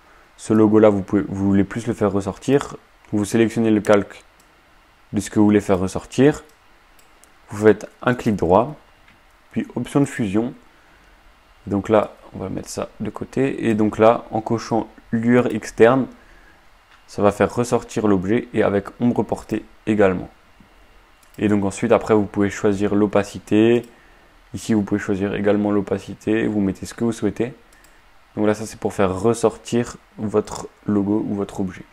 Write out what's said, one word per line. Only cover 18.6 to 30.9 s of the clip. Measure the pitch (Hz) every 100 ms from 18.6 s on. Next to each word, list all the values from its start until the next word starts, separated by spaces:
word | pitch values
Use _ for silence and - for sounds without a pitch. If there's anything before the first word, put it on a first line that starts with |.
avec | 98 101 - -
ombre | 240 240
portée | 208 - - 110 - - -
également. | 104 98 92 - _ _ _ - _ _ _ _ _ _ -
Et | 107
donc | 104
ensuite, | 98 - 117
après, | 104 -
vous | 107
pouvez | 98 104 101
choisir | - 107 98 101
l'opacité. | 104 104 104 98 95 - 104 113 120 117 - _ - _ _ _
Ici, | 98 -
vous | 110
pouvez | 98 104
choisir | - 98 101
également | 107 101 104 104
l'opacité. | 101 95 98 - 98 - 110 117
Vous | 107
mettez | 95 92 98
ce |
que | -
vous | 117
souhaitez. | 113 107 98 117 - _ _ _ _ _ _ _ -
Donc | 104
là, |
ça, | 104 110
c'est | -
pour | 107
faire | - 95 92
ressortir | 110 113 110 - - 117 120 - _ -
votre | 107 107 - - - _
logo | -